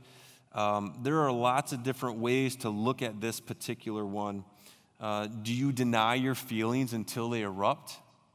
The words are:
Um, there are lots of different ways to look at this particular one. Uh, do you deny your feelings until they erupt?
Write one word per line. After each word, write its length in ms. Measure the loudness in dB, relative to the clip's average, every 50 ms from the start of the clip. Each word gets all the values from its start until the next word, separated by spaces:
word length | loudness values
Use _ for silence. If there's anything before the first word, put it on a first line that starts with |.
| -14 -20 -20 -20 -20 -20 -20 -20 _ _
Um, 460 | -4 0 2 2 2 0 0 -4 -6 -4 -2
there 160 | 2 2 4
are 100 | 4 4
lots 420 | 4 4 4 4 4 2 0 -2
of 120 | -4 -4 -2
different 340 | -4 -2 -2 -4 -4 -2 0
ways 380 | 2 4 4 4 4 2 0
to 140 | -2 -4 -2
look 320 | -2 0 0 0 0 0
at 180 | -2 -4 -4 -4
this 180 | -4 -4 -4 -4
particular 640 | -8 -10 -10 -8 -6 -6 -6 -6 -6 -6 -4 -4 -4
one. 400 | -4 -4 -4 -4 -4 -4 -6 -10 -14 -18 -20 -20 -20 -20 -20 _ _ _ -8
Uh, 300 | -4 -2 -2 -2 -2 -4
do 260 | -6 -6 -4 -2 0
you 160 | 0 0 0
deny 460 | 2 2 2 4 4 4 4 4 4
your 180 | 2 2 0 0
feelings 580 | -2 -4 -2 0 0 2 2 2 2 0 0
until 380 | -2 -4 -4 -4 -4 -2 -2 0
they 120 | 0 -2
erupt? 540 | -2 -2 0 2 2 2 2 0 -4 -14 -16 -18 -20 _ _ _ _ _